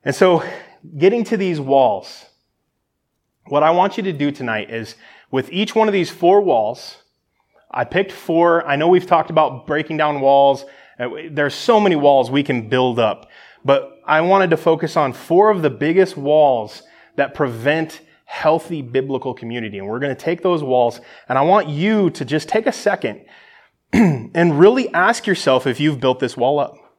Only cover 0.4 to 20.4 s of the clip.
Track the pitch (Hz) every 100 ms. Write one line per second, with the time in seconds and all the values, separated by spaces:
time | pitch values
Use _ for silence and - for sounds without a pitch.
0.4 | - - - _ - 147 175 240 214 220
1.4 | 190 160 135 139 127 98 - - - _
2.4 | _ _ _ _ _ _ _ _ _ _
3.4 | - 143 156 175 196 196 190 147 143 143
4.4 | 123 110 - 113 110 - - - _ 131
5.4 | 123 175 208 220 220 202 165 - 170 202
6.4 | 190 120 107 123 - - _ _ _ _
7.4 | _ _ _ - 123 180 190 - - 165
8.4 | 170 165 165 143 165 180 180 165 - 160
9.4 | 151 131 - 151 151 156 151 147 135 139
10.4 | 139 135 - - _ - 123 - 165 151
11.4 | 143 - - 220 202 160 143 139 120 139
12.4 | 143 123 110 127 127 117 110 - - -
13.4 | - _ 139 139 - - - 156 170 196
14.4 | 185 - - 160 156 - 139 - - 175
15.4 | 214 202 151 110 147 175 185 - 139 151
16.4 | 147 123 107 - _ _ _ - 139 -
17.4 | 139 113 127 160 160 - _ _ _ -
18.4 | 156 165 - 165 123 127 135 131 131 117
19.4 | 117 120 110 98 98 117 139 127 - 170